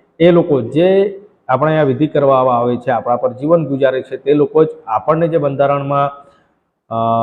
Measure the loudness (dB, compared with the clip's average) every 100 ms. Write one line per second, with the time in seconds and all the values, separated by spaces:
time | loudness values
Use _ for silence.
0 | _ 0 4 4 2 -2 -2 0 2 2
1 | 0 -6 -20 _ -4 0 0 0 0 0
2 | 0 0 2 2 2 0 -2 -2 -2 -4
3 | -2 -2 -2 -4 0 0 0 0 0 -2
4 | -6 -8 0 0 2 2 0 -2 -6 -4
5 | -2 0 0 0 -2 -2 0 0 -2 -2
6 | -2 -6 -20 _ _ _ _ _ -10 -4
7 | 0 0